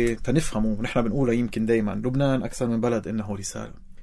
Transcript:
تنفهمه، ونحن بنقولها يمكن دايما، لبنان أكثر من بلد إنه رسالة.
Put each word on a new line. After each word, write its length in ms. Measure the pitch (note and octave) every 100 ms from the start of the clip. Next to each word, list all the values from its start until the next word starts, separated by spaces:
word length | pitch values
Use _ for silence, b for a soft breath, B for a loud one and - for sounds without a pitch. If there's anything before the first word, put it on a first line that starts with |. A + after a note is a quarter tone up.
| A#2+ A2+
تنفهمه، 520 | - D3 - G#2+ A2 G#2+
ونحن 220 | A#2+ B2+
بنقولها 320 | A2+ C3 B2+
يمكن 320 | A#2 A#2 A2 A2+
دايما، 260 | A2+ G#2
لبنان 520 | G2+ B2 C3 C#3 C3
أكثر 240 | A#2 - A#2+
من 140 | A2+
بلد 260 | A#2+ A#2 F2+
إنه 280 | A2 G2+ G2+
رسالة. 520 | G2 A2+ A2 - - -